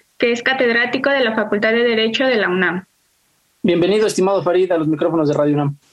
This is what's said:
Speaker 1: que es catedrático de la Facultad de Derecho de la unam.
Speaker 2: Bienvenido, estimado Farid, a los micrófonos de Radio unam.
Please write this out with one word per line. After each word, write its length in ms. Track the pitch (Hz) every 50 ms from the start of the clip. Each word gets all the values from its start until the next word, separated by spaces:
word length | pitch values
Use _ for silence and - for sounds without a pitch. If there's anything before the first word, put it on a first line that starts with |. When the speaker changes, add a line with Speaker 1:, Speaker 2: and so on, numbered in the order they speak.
| _ _ _ -
Speaker 1:
que 140 | 254 233 240
es 100 | 240 240
catedrático 680 | 254 262 254 254 233 233 240 240 233 262 262 269 277
de 120 | 277 269 254
la 140 | 220 220
Facultad 340 | 226 208 208 208 208 208 220
de 140 | 220 233 240
Derecho 400 | 240 226 220 220 226 220 - 269
de 100 | 262 247
la 140 | 214 190 180
unam. 380 | 180 185 185 175 175 185 - _ _ _ _ _ _ _ _ _ _ _ _ _ _ _ -
Speaker 2:
Bienvenido, 460 | 180 170 165 175 180 202 214 214 196
estimado 340 | - - 185 190 196 185 147
Farid, 300 | 180 175 180 190 180 180
a 60 | 165
los 100 | 156 151
micrófonos 400 | 156 147 170 170 165 165 156 143
de 60 | 147
Radio 200 | 147 147 147 147
unam. 220 | 143 143 143 143 - _ _